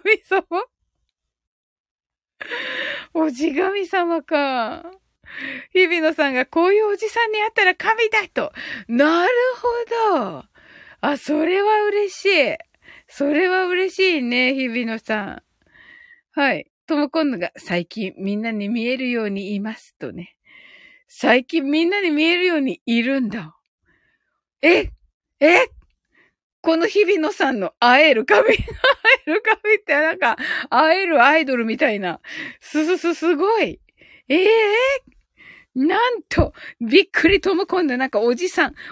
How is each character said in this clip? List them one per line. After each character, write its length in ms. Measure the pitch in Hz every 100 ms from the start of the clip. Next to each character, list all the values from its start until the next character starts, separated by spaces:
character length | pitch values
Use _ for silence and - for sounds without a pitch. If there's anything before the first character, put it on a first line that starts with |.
| 403 427
様？ 220 | - 381 - 349 494 _ _ _ _ _ _ _ _ _ _ _ _ _ _ _ _ - - 480 - - - - -
お 160 | 330 320
じ 260 | 247 320 285
神 300 | 381 403 359
様 360 | 370 349 330
か。 680 | - 294 277 254 220 - 339 381 _ _ - - 269 262 -
日 140 | 370 359
比 140 | 339
野 120 | 311
さ 180 | 311 285
ん 20 |
が、 120 | 254 262
「こ 180 | 330 359
う 60 |
い 60 | 415
う 120 | 427
お 20 | 403
じ 140 | 427
さ 160 | 466 453
ん 60 |
に 80 | 427
会 100 | 427
っ 20 |
た 120 | 440 370
ら 100 | 370
神 340 | - 440 440
だ」 180 | 440 392
と。 200 | - - - - - 202
な 400 | 233 302 339 370
る 60 | 494 508 494 480 466 453 466 440
ほ 60 | 320
ど。 300 | 196 147 - _ - - - -
あ、 160 | 254 285
そ 280 | - 302 320
れ 160 | 381
は 220 | 403 427
嬉 260 | 415 403 403
し 160 | - 392 349 233
い。 40 | - - _ - - _
そ 220 | - 285
れ 180 | 302 370
は 180 | 370 359
嬉 260 | 359 381
し 260 | - 381 320
い 40 |
ね、 300 | 240 240 254
日 160 | 269 254
比 160 | 233 233
野 140 | 226
さ 240 | - 214
ん。 200 | 190 - _ _ _ _ - - - - _
は 220 | 311 277
い。 180 | 165 - _ -
と 80 | 294
も 140 | 294
こ 140 | 320
ん 80 | 294
ぬ 60 | 214
が、 140 | 175 -
「最 260 | - 175 175
近 280 | 220 190 -
み 180 | 196 208
ん 60 |
な 100 | 226
に 180 | 214 202
見 180 | 233 233
え 80 | 254
る 160 | 254
よ 140 | 240 208
う 40 |
に 240 | 196 196
い 60 | 202
ま 160 | 214 220
す」 180 | - -
と 140 | 131
ね。 240 | 175 175 _ _ - - - - _ _
最 360 | - - 247 262
近 160 | 320
み 200 | 277 302 339
ん 40 |
な 120 | 403
に 80 | 359
見 140 | 294
え 140 | 320 349
る 80 | 370
よ 100 | 320
う 60 |
に 200 | 262 - -
い 180 | 233
る 160 | 240 277
ん 80 | 226
だ。 240 | 214 160 _ _ _ _ _ _ _ _ _ _ _
え？ 300 | 311 349 - - _ _ _ -
え？ 280 | 302 359 508 - _ _ _ _ _ _ _ _
こ 160 | - 330
の 100 | 339
日 180 | 403 370
比 140 | 392
野 120 | 311
さ 200 | - 277
ん 80 | 240
の 160 | 180 -
会 300 | 240 254 311
え 40 |
る 120 | 226 262
神、 220 | 415 440
<laughs> 0 |
会 100 | 440 - - 523 523 453 523 -
え 40 |
る 120 | 330
神 320 | 440 427 427 415
っ 40 |
て 100 | -
な 200 | 285 311
ん 40 | 381
か、 180 | 254 214 - - -
会 320 | 247 311 370
え 40 | 381
る 180 | 294
ア 140 | 254 320
イ 80 | 277
ド 100 | 247
ル 80 |
み 140 | 226 -
た 140 | 269
い 80 | 208
な。 200 | 180 160 - - - -
す、 240 | - 294 311
す、 120 | 359
す、 160 | 339
す 220 | 320 330 302
ご 260 | 381 440
い。 180 | 214 - _ _ _ - -
え 180 | 311 403
え？ 40 | 453 415 440 523 539 _ _ _ _ - - _ 254
な 340 | 294 - 494
ん 140 | 453
と、 320 | - - - - - -
び 220 | 226 311
っ 60 | -
く 160 | - 330
り、 120 | 392
と 140 | 392
も 140 | 349 403
こ 160 | 370
ん 40 | 311
ぬ、 100 | 247
な 100 | 262
ん 20 |
か 100 | 208
お 140 | 233
じ 160 | 240 370
さ 200 | - 302
ん、 60 | - -